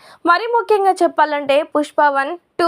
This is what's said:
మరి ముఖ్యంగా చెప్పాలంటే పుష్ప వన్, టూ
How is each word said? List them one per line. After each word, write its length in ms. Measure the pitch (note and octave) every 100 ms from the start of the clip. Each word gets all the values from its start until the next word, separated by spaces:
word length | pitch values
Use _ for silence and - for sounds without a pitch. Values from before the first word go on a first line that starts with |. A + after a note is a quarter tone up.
| - - E4
మరి 200 | F4 A4+
ముఖ్యంగా 460 | A#4 - G#4 G4
చెప్పాలంటే 640 | F#4 E4+ - D4+ C#4+ C#4 C#4
పుష్ప 380 | D#4+ D4 C#4+ - D4
వన్, 240 | C#4 C4+ F4 _
టూ 100 | -